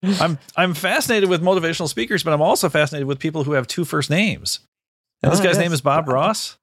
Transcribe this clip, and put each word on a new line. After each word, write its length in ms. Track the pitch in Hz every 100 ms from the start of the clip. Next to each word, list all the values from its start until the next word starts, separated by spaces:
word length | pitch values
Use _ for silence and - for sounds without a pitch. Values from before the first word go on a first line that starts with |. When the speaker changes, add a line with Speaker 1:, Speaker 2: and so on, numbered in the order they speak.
Speaker 1:
I'm, 360 | 185 190 165 151 - -
I'm 180 | 180
fascinated 560 | 160 190 254 277 226 196
with 120 | 180
motivational 460 | 180 190 165 160 160
speakers, 340 | - - 196
but 100 | 160
I'm 80 | 151
also 260 | 160 - 180
fascinated 380 | 156 147 151 139
with 120 | 139
people 260 | 160 156
who 80 | 139
have 140 | 147 123
two 180 | -
first 260 | 165 156 139
names. 500 | 156 214 98 - - _ _ _ _ _ _
And 100 | -
this 80 | 170
Speaker 2:
Oh, 40 |
Speaker 1:
guy's 100 | 190
Speaker 2:
yes. 80 | 160
Speaker 1:
name 100 | 170
is 80 | 160
Bob 280 | 135 147 156
Ross? 500 | 127 170 214 - -